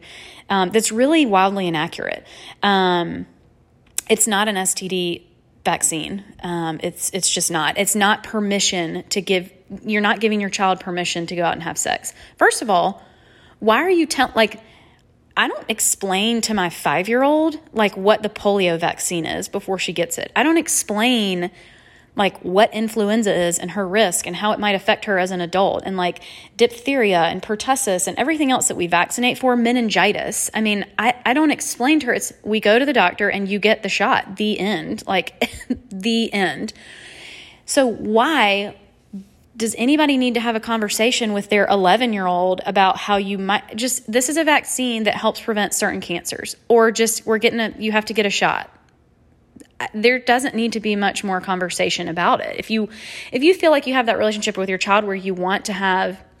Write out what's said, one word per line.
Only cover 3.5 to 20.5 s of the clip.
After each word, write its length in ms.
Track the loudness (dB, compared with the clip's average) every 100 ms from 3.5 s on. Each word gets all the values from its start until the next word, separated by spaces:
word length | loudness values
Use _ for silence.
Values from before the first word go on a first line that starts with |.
| _ _ _ _ -6 0
it's 180 | 0 2
not 200 | 0 0
an 100 | 0
S 160 | -2
T 140 | -4 -4
D 400 | -2 -2 -4 _ _ _ _
vaccine. 600 | -4 0 0 -2 -6 -8 -12 -12
Um, 380 | -6 -4 -4 -4
it's, 300 | -6 -6 -6
it's 160 | -4 -2
just 220 | -2 -2
not. 260 | 0 0 0
It's 180 | 0 2
not 280 | 2 2
permission 800 | -2 -4 0 0 0 -2 -4 -6 -6
to 120 | -4
give, 300 | 0 -2 -2 -16 -16 -12
you're 180 | -4 0
not 180 | 0 2
giving 220 | 0 0
your 80 | -2
child 300 | 0 0 0
permission 480 | -4 -6 -4 -4 -6
to 80 | -2
go 80 |
out 100 | -2
and 100 | -2
have 140 | -6 -4
sex. 360 | -4 -4 -6 -16 -10 2
First 240 | 2 2
of 80 | 2
all, 340 | 2 2 -2 -14 _ _ _ -20 -2
why 240 | 2 4
are 60 | 4
you 160 | 2 2
tell-, 260 | 0 0 2
like, 260 | 0 -2 -20 -20 _ _ _ _ _ -2
I 100 | 0
don't 220 | -2 -6
explain 720 | -2 -2 -2 -2 0 0 0
to 120 | -2
my 160 | -2 -2
five-year-old, 920 | -2 -2 0 0 2 4 4 2 -2 -6
like, 220 | 0 0 2
what 280 | 2 2
the 60 | 0
polio 500 | -2 0 2 2 2
vaccine 460 | -2 -2 -4 -4 -4
is 220 | -4 -6
before 300 | -6 -4 -4
she 160 | -4
gets 240 | -4 -4 -6
it. 140 | -4 0
I 80 |
don't 140 | 2